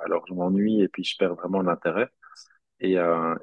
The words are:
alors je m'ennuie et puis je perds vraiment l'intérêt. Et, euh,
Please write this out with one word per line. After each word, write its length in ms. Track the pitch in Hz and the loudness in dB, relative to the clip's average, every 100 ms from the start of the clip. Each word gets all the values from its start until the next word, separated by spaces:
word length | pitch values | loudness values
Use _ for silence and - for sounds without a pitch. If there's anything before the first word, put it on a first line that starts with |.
| 85 | -2
alors 180 | 85 - | -4 -4
je 60 | |
m'ennuie 480 | 90 90 98 107 110 | -4 0 2 2 4
et 60 | 92 | 2
puis 160 | - | 0
je 120 | 92 - | -6 -2
perds 180 | 92 87 | -2 -2
vraiment 260 | 87 95 | -4 -2
l'intérêt. 460 | 92 85 85 87 127 _ - - - _ _ - | 0 0 -2 -2 -2 _ -20 -20 -20 _ _ -6
Et, 180 | 92 92 | 0 2
euh, 380 | 85 82 82 82 | 2 2 0 -4